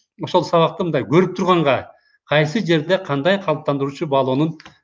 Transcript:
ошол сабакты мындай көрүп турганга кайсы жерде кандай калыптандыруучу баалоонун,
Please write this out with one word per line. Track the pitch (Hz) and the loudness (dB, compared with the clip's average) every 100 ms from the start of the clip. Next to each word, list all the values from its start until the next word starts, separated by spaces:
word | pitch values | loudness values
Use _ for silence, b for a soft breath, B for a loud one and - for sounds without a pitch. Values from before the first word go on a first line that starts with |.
| b - | b -12
ошол | 160 180 | -2 -2
сабакты | - 170 160 160 | 2 2 2 0
мындай | 180 147 107 | -2 -2 2
көрүп | 160 185 180 | 2 2 0
турганга | 180 175 143 117 - - b b - | 0 2 2 0 -2 -16 b b -2
кайсы | 147 151 220 165 | 0 2 0 0
жерде | 165 156 185 | 0 2 -2
кандай | - 139 151 196 | -2 -2 0 0
калыптандыруучу | 196 151 151 139 139 139 160 | -2 -4 -2 -4 -4 -6 -2
баалоонун, | 135 131 131 160 156 B B | 0 0 0 -2 -4 B B